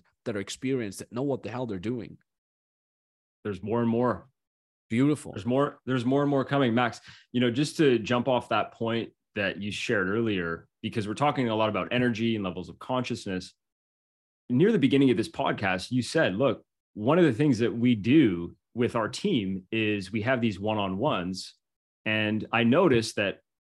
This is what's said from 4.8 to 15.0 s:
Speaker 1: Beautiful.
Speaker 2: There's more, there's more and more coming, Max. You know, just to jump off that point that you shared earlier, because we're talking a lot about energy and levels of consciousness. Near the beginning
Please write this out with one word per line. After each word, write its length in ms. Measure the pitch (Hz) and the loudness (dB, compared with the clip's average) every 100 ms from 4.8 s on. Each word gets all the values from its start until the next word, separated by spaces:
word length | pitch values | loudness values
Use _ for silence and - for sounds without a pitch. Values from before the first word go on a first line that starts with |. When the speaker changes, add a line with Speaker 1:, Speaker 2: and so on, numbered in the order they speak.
| - | -4
Speaker 1:
Beautiful. 440 | 113 143 147 - | 0 2 0 -6
Speaker 2:
There's 120 | - | -8
more, 360 | 110 131 143 - | -2 0 0 -4
there's 200 | 120 127 | -4 -2
more 180 | 120 139 | 2 2
and 80 | 143 | 2
more 140 | 139 | 0
coming, 300 | 123 143 123 | 0 0 2
Max. 260 | 117 120 - - - _ | 2 0 -4 -20 -20 _
You 80 | 123 | 0
know, 100 | 123 | 0
just 260 | 117 151 - | 0 -2 2
to 200 | 143 120 | 4 4
jump 300 | 104 123 123 | 2 0 2
off 220 | 123 - | 0 0
that 220 | 107 - | -2 -2
point 380 | - 113 113 - _ _ | -4 -2 -2 -6 _ _
that 260 | 107 98 82 | -4 -4 -4
you 120 | 104 | -8
shared 360 | - - 107 92 | -6 0 0 2
earlier, 600 | 110 113 95 85 82 - - | 0 0 0 -2 -6 -12 -10
because 280 | 110 113 101 | -6 -4 -4
we're 60 | |
talking 340 | 104 147 143 120 | 0 0 0 0
a 80 | 110 | 0
lot 120 | 107 | 0
about 200 | 98 80 | 0 -2
energy 460 | 123 123 107 117 110 | 0 0 0 -2 0
and 80 | |
levels 240 | 95 87 85 | -4 -6 -12
of 100 | - | -14
consciousness. 720 | - 127 123 110 101 92 - _ _ _ _ _ _ _ _ _ - | -4 -4 -4 -6 -4 -6 -8 _ _ _ _ _ _ _ _ _ -2
Near 220 | 123 208 | 2 4
the 80 | 214 | 4
beginning 320 | 123 135 | 4 6